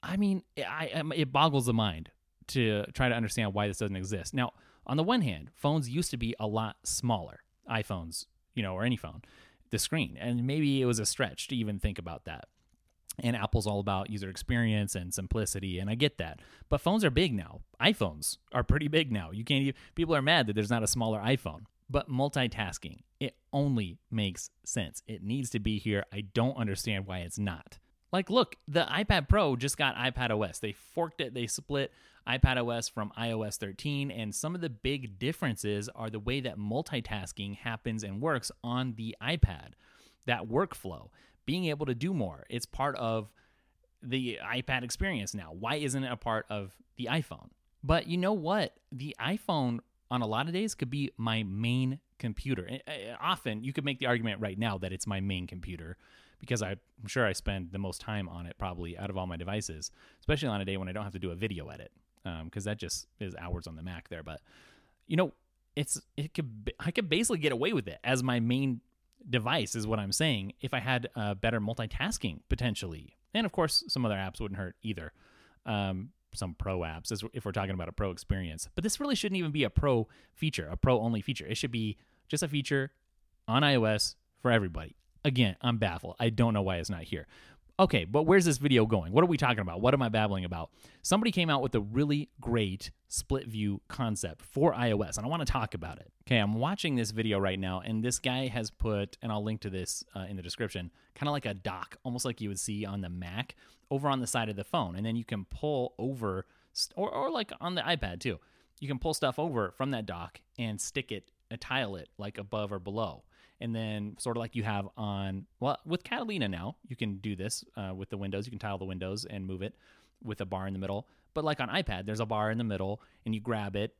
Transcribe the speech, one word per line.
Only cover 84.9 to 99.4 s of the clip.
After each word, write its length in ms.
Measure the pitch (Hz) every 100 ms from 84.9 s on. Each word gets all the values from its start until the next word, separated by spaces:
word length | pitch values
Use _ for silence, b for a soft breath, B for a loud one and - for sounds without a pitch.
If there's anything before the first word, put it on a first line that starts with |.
| - _ _
Again, 300 | 151 127 110 92
I'm 180 | 123 117
baffled. 380 | 104 85 - -
I 120 | 117
don't 220 | 110 117
know 100 | 107
why 160 | 95 90
it's 120 | 80
not 140 | 90
here. 240 | 82 76 73 B B B - -
Okay, 260 | 185 117
but 200 | 85 131
where's 200 | 160 190
this 140 | 170 131
video 260 | 143 127
going? 280 | 110 110 82
What 100 | 110
are 60 | 175
we 80 | 151
talking 240 | 135 113
about? 200 | 92 87
What 140 | 117
am 80 | 139
I 60 | 123
babbling 360 | 110 107 95
about? 260 | 90 87 82 B B B
Somebody 280 | - 196 233
came 200 | 185 170
out 120 | 143
with 120 | 131 117
a 40 |
really 500 | 104 117 147 147 147 -
great 500 | - 117 104 95 - - _
split 400 | - - 135 -
view 340 | 110 104 98 _
concept 560 | - 117 104 87 80
for 320 | - - 160
I 160 | 117 120
O 80 | 104
S, 140 | 92 -
and 80 |
I 40 | 113
wanna 160 | 165
talk 300 | 147 - 117
about 260 | 90 - -
it. 100 | - _ -
Okay, 120 | 123
I'm 160 | 101
watching 420 | 110 139 202 - 131
this 160 | 110
video 260 | 107 110 101
right 220 | 98 95
now, 200 | 95 92
and 220 | 90 110
this 160 | 120 127
guy 300 | 131 127 131
has 240 | 113 110
put, 440 | - 113 104 101 -
and 80 | 117
I'll 140 | 107